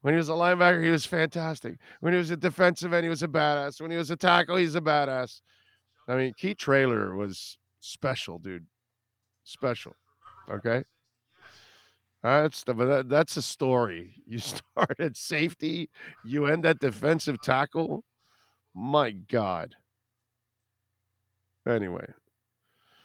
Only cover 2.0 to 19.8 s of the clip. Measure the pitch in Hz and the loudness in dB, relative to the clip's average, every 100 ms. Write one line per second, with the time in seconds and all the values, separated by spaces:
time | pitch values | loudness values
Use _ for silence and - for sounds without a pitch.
2 | 160 180 165 170 170 156 180 175 175 170 | 0 2 0 -2 -2 4 2 4 0 0
3 | 170 160 160 156 151 147 143 - 160 170 | 0 -2 -2 2 2 0 -4 -8 -6 -4
4 | 151 165 180 175 175 180 170 160 156 147 | -4 0 4 4 4 0 0 0 2 2
5 | 139 131 127 - _ _ _ _ _ _ | 2 -2 -6 -10 _ _ _ _ _ _
6 | - 127 131 110 185 202 - 139 131 113 | -4 -2 -2 -2 -6 -4 2 4 4 2
7 | 98 95 101 92 - - _ _ - - | -2 -4 -6 -8 -14 -18 _ _ -20 -6
8 | 139 127 - 85 87 90 80 _ _ _ | -4 -4 -8 -12 -12 -12 -14 _ _ _
9 | _ _ _ _ - - 131 120 - - | _ _ _ _ -20 -6 -4 -4 -10 -20
10 | _ _ - - - 101 117 120 139 _ | _ _ -20 -20 -12 -6 -2 -2 -4 _
11 | _ _ _ _ - - - - _ _ | _ _ _ _ -20 -20 -20 -20 _ _
12 | _ _ 117 139 156 - - 113 127 139 | _ _ 2 4 4 -2 -6 0 2 2
13 | 127 143 165 - - - 135 127 117 85 | 2 0 0 -2 -8 -4 2 2 2 -4
14 | 90 - - 113 - - _ - - - | -12 -20 -12 -10 -8 -12 _ -2 -2 0
15 | 160 113 - 156 160 - 156 165 160 - | -4 -6 -6 -2 -2 -4 -8 -6 -8 -12
16 | - - 113 139 143 160 165 160 139 104 | -20 -18 -6 -2 2 2 2 2 0 0
17 | 135 165 - 127 - 131 143 160 160 - | 0 0 0 -4 0 0 2 -2 -4 -4
18 | - _ _ _ _ _ _ 92 117 147 | -10 _ _ _ _ _ _ -10 0 2
19 | 131 101 - 120 101 90 80 _ | 2 -2 -2 0 0 -2 -6 _